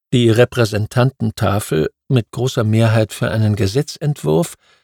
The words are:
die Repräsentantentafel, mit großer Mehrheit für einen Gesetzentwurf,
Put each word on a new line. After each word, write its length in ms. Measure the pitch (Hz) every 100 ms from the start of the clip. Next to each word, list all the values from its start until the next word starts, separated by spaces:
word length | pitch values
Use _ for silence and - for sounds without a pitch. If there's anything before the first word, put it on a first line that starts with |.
| -
die 180 | 127 117
Repräsentantentafel, 1600 | 110 123 123 113 104 107 127 131 - 113 - 98 101 - 156 - _ -
mit 220 | 131 -
großer 320 | - 127 -
Mehrheit 500 | 107 113 113 113 110
für 180 | - 120
einen 240 | 110 107 104
Gesetzentwurf, 1000 | 98 123 151 - 147 143 151 160 170 - _ _